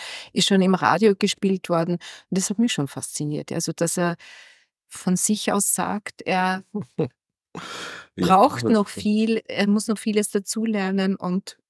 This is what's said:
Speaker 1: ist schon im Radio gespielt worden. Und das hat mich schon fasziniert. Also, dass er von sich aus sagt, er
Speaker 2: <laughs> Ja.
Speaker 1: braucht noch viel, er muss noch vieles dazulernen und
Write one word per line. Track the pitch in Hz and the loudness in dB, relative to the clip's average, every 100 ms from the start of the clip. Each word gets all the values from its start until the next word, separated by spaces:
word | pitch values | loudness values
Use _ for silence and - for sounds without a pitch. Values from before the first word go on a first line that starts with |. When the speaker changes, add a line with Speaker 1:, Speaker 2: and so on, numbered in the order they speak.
| - - - | -6 -14 -8
Speaker 1:
ist | - - | -2 2
schon | 196 | 4
im | 185 | 4
Radio | 180 120 160 220 196 | 4 4 4 4 4
gespielt | 202 - 196 190 - | 0 0 0 -2 0
worden. | 170 165 175 | 0 0 -2
Und | - - - 185 | -6 -20 -4 -2
das | 190 | -2
hat | 208 | 0
mich | 240 | 0
schon | - 143 | 0 -4
fasziniert. | - - - 147 151 147 | -6 -10 -6 -4 -4 -4
Also, | - 165 160 | -4 -4 -2
dass | 170 - | -2 0
er | 175 170 - - - _ _ _ _ | -2 -2 -10 -20 -20 _ _ _ _
von | - - 180 | -6 0 0
sich | - 214 - | 2 0 0
aus | 202 - - | 0 0 0
sagt, | 175 208 - - | -2 -4 -8 -10
er | - 185 185 185 - | -4 0 0 -2 -6
Speaker 2:
<laughs> | 208 - - 143 - _ _ _ - - - - - - - | -10 -8 -4 -4 -6 _ _ _ -16 -14 -12 -12 -14 -14 -4
Ja. | 175 | 4
Speaker 1:
braucht | 185 240 - 220 | 6 6 4 2
noch | 220 196 | 2 2
viel, | - 214 214 226 220 - | -2 0 2 2 0 -2
er | - 202 | -2 2
muss | 208 208 | 2 0
noch | 208 | -2
vieles | - 208 208 | 0 0 0
dazulernen | 208 196 220 226 214 185 196 190 190 | -2 -4 -4 -2 -2 0 0 0 -2
und | 180 185 - - _ | -2 -4 -6 -14 _